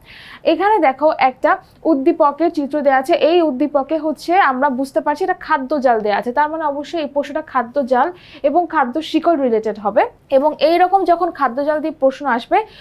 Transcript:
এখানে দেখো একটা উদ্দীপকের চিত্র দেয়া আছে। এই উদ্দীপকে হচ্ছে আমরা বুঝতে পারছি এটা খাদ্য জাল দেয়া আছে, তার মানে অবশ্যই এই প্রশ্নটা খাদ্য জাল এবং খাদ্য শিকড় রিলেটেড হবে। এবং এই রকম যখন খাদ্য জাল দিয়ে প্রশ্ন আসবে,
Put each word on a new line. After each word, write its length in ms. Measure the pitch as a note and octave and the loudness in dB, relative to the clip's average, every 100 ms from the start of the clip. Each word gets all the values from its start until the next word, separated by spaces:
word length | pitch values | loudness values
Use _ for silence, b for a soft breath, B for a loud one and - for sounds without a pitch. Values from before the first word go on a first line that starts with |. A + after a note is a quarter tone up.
| B B B B | B B B B
এখানে 340 | - D#4 G4 G#4+ | -2 0 2 2
দেখো 340 | D4+ C4 D#4 - | 2 2 0 2
একটা 400 | C4 B3+ D4+ F#4+ B B | 0 0 0 0 B B
উদ্দীপকের 680 | - D4 C4+ E4 D4+ C#4+ E4 | 0 2 2 2 2 2 -2
চিত্র 300 | D#4+ C#4 D4+ | -2 -4 -2
দেয়া 140 | C#4 C4 | 2 2
আছে। 180 | C4+ | 2
এই 280 | E4 D4 F4 | 2 4 4
উদ্দীপকে 560 | D#4+ B3+ D4 D4 C4+ D#4+ | 2 0 0 -2 -2 -4
হচ্ছে 340 | D#4 - - F4+ | -4 -4 0 2
আমরা 300 | E4 B3+ C#4+ | 2 2 0
বুঝতে 320 | B3 C4+ D#4+ | -2 -4 -4
পারছি 240 | D4+ D4 | -2 -2
এটা 100 | F#4+ | -4
খাদ্য 460 | F4+ - D#4 B3+ D4+ | -4 -2 -4 -2 0
জাল 200 | B3+ A3+ | 2 2
দেয়া 160 | G#3+ G3+ | 0 -2
আছে, 160 | G#3 | -2
তার 160 | B3 D4+ | -2 -2
মানে 140 | D#4+ | -2
অবশ্যই 360 | D4+ C#4 C#4+ E4+ | -4 -6 -6 -6
এই 60 | C#4+ | -4
প্রশ্নটা 360 | C#4+ C#4 D4 | -4 -4 -6
খাদ্য 440 | D#4 C4 A#3+ C#4+ A#3+ | -6 -6 -4 -4 0
জাল 260 | B3 D4+ F4+ B D4+ | 0 0 -4 B -4
এবং 240 | D4 D4+ E4+ | 0 0 0
খাদ্য 320 | E4 B3+ C#4+ | 0 -2 -2
শিকড় 400 | D4+ D#4+ D#4+ E4 | -2 -2 0 2
রিলেটেড 360 | C4+ A3 A3 G#3 | 2 0 -2 -4
হবে। 280 | G#3 A3 A#4 - - | -2 0 0 -4 -2
এবং 240 | C4+ D4+ D4+ | 2 2 2
এই 180 | D4 E4+ | 2 4
রকম 260 | F4+ F#4+ | 4 2
যখন 260 | F4 E4+ F4 | 2 0 0
খাদ্য 340 | - C#4 A#3 | -2 -4 -2
জাল 160 | C#4+ D4+ | -2 -2
দিয়ে 140 | D4+ C#4+ | -4 0
প্রশ্ন 260 | C4+ C4+ C#4+ | 0 0 -2
আসবে, 380 | A#3+ - F#4 G#4+ B | -4 0 -2 -2 B